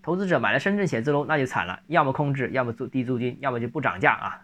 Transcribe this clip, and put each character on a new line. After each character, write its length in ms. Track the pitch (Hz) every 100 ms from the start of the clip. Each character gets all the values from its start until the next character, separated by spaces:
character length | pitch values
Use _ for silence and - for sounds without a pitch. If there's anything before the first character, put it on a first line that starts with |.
投 120 | -
资 100 | 180
者 140 | 196 156
买 140 | 110
了 60 | 123
深 160 | 196 202
圳 100 | 180
写 160 | 123
字 80 | 120
楼， 140 | 143
那 120 | 131 151
就 80 |
惨 220 | 131 - 87
了， 140 | 92 -
要 160 | 165
么 80 | 139
空 200 | 131 147
置， 160 | 139 117
要 100 | 131
么 100 | 120
租， 140 | 113 123
低 160 | 135
租 160 | 123 127
金， 180 | 123 -
要 100 | 135
么 80 | 120
就 80 | 120
不 140 | 160
涨 180 | 131 90
价 140 | 143
啊， 280 | 110 98 -